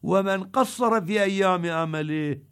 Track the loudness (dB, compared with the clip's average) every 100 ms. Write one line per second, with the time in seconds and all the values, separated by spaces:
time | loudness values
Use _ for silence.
0 | 2 2 2 -2 -2 0 0 0 0 2
1 | 0 0 0 2 2 2 0 -2 -2 -2
2 | -4 -2 -2 -6 -10